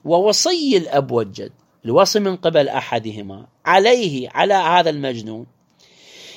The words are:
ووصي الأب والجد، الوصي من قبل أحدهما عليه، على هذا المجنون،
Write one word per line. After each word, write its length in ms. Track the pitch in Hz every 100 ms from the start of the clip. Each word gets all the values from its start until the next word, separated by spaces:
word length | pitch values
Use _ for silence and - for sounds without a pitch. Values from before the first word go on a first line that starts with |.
ووصي 720 | 147 170 208 202 330 359 285 196
الأب 340 | 165 143 131
والجد، 420 | 120 104 98 101 _ _ _
الوصي 360 | 110 139 - 208
من 160 | 196 180
قبل 320 | 170 160 139
أحدهما 800 | 131 - 120 110 107 98 98 - _
عليه، 640 | 160 185 208 254 196 135 123
على 200 | - 185
هذا 360 | 196 165 180 165
المجنون، 560 | 151 135 120 107 110 123 _ _ _ _ _ - - -